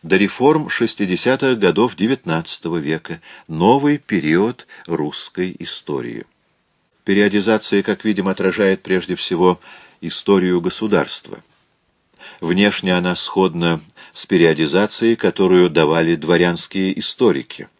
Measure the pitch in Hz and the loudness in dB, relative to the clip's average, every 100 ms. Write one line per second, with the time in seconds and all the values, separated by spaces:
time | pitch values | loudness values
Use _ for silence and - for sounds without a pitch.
0 | 82 95 101 - 131 156 147 - 117 - | 0 0 0 2 2 2 -2 -4 -4 -2
1 | 101 90 123 127 135 120 95 85 120 - | -2 0 0 0 0 2 2 2 0 0
2 | 110 135 - 80 82 - 85 85 73 80 | -2 -2 -2 -6 -6 -10 -6 -6 -4 -6
3 | - 85 - - - 80 92 135 147 147 | -8 -16 -16 -20 -12 0 2 4 2 -2
4 | - 98 76 82 107 123 - - - 82 | -2 -2 0 0 0 -4 -18 -20 -8 -4
5 | 76 - - - 92 - - - - 69 | -4 -8 -14 -6 -6 -6 -12 -12 -8 -8
6 | 60 57 - _ _ _ _ _ _ _ | -8 -12 -16 _ _ _ _ _ _ _
7 | - 98 104 101 98 107 - 101 98 98 | 0 2 4 2 2 0 2 0 0 -2
8 | 110 101 95 95 95 92 98 95 - 92 | -2 0 -2 0 -2 2 0 0 0 -2
9 | 90 90 - 120 90 90 - - - _ | -2 -6 -4 2 2 2 -6 -20 -20 _
10 | 85 - - 98 90 90 87 - 110 101 | -10 -8 0 2 2 0 -2 -6 0 0
11 | 71 - - - _ _ _ _ _ _ | 0 -8 -16 -20 _ _ _ _ _ _
12 | _ _ - - 82 90 104 - 95 90 | _ _ -20 -10 -2 2 2 0 -2 0
13 | 90 87 - - 92 82 85 80 - - | 0 -4 -4 0 0 2 0 0 -6 -20
14 | - - - 92 82 76 78 87 104 - | -20 -18 0 4 4 4 0 0 0 0
15 | 113 113 98 - 95 90 90 80 76 80 | 0 2 0 0 4 4 4 4 2 2
16 | 82 82 73 85 87 85 - 95 95 - | 2 0 0 2 2 0 -6 -4 -4 -4
17 | - - 123 78 - - - _ | -8 0 0 0 -6 -18 -20 _